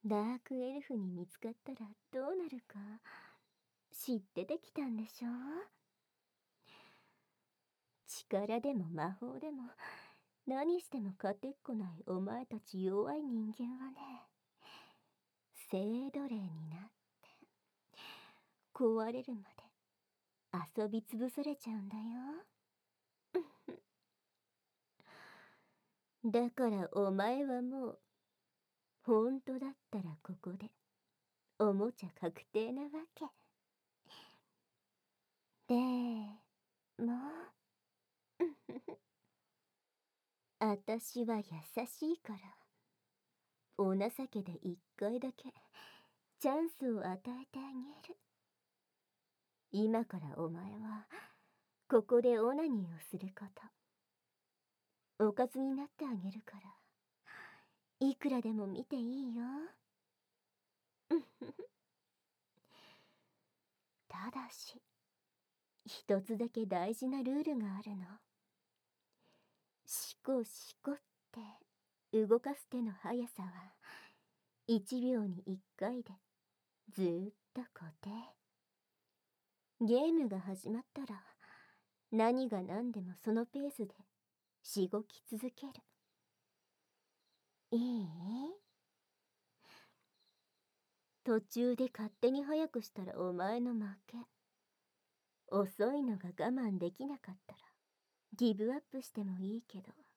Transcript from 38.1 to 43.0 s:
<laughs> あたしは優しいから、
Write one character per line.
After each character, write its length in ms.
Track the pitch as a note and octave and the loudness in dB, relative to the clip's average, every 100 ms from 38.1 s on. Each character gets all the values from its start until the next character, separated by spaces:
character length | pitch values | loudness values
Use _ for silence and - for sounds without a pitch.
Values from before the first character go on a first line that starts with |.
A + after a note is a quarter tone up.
| _ _ _ | _ _ _
<laughs> 640 | E4+ C#4+ - - - - _ _ _ _ _ _ _ _ _ _ _ _ _ _ _ _ | 0 0 -12 -10 -10 -14 _ _ _ _ _ _ _ _ _ _ _ _ _ _ _ _
あ 160 | G#3+ G3+ | 2 2
た 240 | G3+ A3+ | 0 -4
し 240 | - B3 | -4 -2
は 140 | A#3 A3 | 0 0
優 60 | G3 E3 D#3 - B3 | -2 -10 -6 -6 -6
し 260 | - D#4 | -4 -2
い 80 | E4+ | -2
か 140 | - | -4
ら、 60 | G3+ F#3+ - _ _ _ _ | -12 -12 -20 _ _ _ _